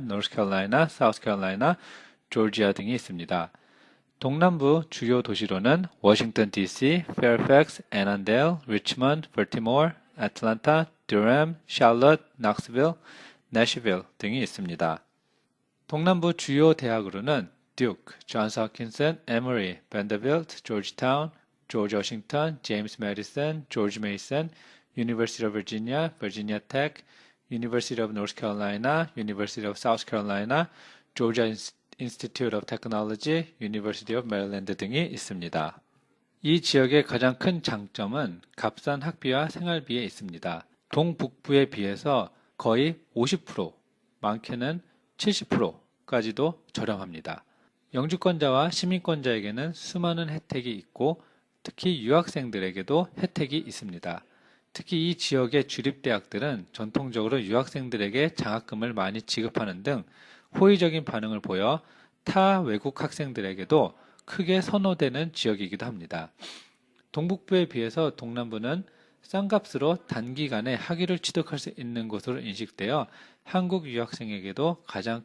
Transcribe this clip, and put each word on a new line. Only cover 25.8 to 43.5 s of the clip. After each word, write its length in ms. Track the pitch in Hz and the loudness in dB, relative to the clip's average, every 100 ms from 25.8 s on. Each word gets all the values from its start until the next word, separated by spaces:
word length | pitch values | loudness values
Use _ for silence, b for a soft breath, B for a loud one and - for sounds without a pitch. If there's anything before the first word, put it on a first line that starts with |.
| 113 143 160 - | -2 -2 -2 -4
버지니아 400 | 104 107 104 104 - | -8 -6 -6 -6 -4
테크, 340 | 135 147 - - b b b - | -2 -2 -6 -20 b b b -10
University 480 | 120 120 120 - 117 110 | -6 -2 -2 -2 -2 -2
of 60 | |
North 280 | 107 104 - | -2 -6 -4
Carolina, 680 | 110 104 101 104 127 156 160 - | -4 -2 -4 -2 0 0 -2 -6
University 500 | 107 101 101 - 104 | -6 -4 -6 -6 -6
of 80 | 101 | -2
South 300 | 123 110 - | 0 0 0
Carolina, 600 | 110 104 101 107 147 170 B B B B - | -4 -2 -2 0 0 -2 B B B B -2
Georgia 320 | 117 117 113 | 0 2 0
Ins-, 260 | 107 - - _ - | -2 -10 -16 _ -12
Institute 560 | 123 - 117 - 120 104 | -10 -10 -10 -4 -2 -2
of 120 | - | -4
Technology, 880 | 113 117 107 107 107 147 165 160 - | -8 -4 -4 -2 -4 -2 -2 -2 -8
University 560 | 107 107 104 101 - 117 | -6 -4 -4 -6 -4 -4
of 120 | 120 | -2
Maryland 440 | 101 101 101 98 95 | -2 -2 -4 -6 -6
등이 320 | 101 143 170 | -2 -2 -2
있습니다. 760 | - - 92 85 80 78 - _ _ _ _ _ _ | -6 -10 -8 -4 -2 -2 -6 _ _ _ _ _ _
이 180 | 151 165 | 2 2
지역의 440 | - 139 127 147 135 | 4 4 6 6 4
가장 340 | 123 127 127 | 2 2 2
큰 240 | 185 175 | 0 0
장점은 760 | - 107 101 - 101 139 117 87 _ - | -2 -6 -6 -6 -4 -4 -4 -8 _ -4
값싼 460 | 110 - 147 139 | -4 -2 -4 -2
학비와 480 | 151 - 135 131 156 | -4 -4 0 0 0
생활비에 540 | - 175 165 131 120 | -4 -4 -4 -2 -4
있습니다. 600 | 104 - 101 82 87 82 - _ - | -4 -8 -12 -8 -6 -6 -10 _ -4
동북부에 840 | 147 170 - 131 - - 139 135 | 0 2 0 -6 -6 2 4 4
비해서 580 | 104 98 98 147 131 98 b b b | 0 -4 -2 0 0 0 b b b
거의 440 | 117 113 156 165 _ 117 | 2 4 2 -2 _ 0
오십 300 | 127 180 | 0 0
프로, 280 | - | -4